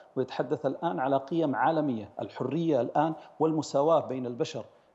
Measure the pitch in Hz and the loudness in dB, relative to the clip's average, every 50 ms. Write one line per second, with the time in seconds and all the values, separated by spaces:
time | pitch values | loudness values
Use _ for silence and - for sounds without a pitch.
0 | - - - 131 127 - - - 151 - 147 - - 135 - - 170 170 185 - | -20 -10 -4 -4 -4 -4 -2 -4 -2 -2 -2 -2 -2 -4 -4 -2 -4 -4 -2 0
1 | 131 135 139 135 - - 180 165 160 143 120 107 127 151 165 156 156 143 120 110 | 0 2 2 0 0 0 0 0 0 0 2 2 2 2 2 2 0 0 -2 -4
2 | 101 - - - 110 98 - - 120 - 135 170 165 165 147 120 123 - - 147 | -6 -10 -10 -10 -10 -8 -6 -6 -4 -2 -2 0 2 2 2 2 2 2 2 2
3 | 151 165 156 - - - - - 151 160 156 156 139 - - 139 143 160 165 147 | 2 2 0 -6 -12 -18 -2 2 2 2 2 2 -2 0 2 2 4 6 4 4
4 | - 113 131 131 127 123 120 123 160 - - 117 - - - _ _ _ _ | 4 0 -6 -4 -4 -6 -4 -4 -4 -4 -4 -10 -12 -12 -18 _ _ _ _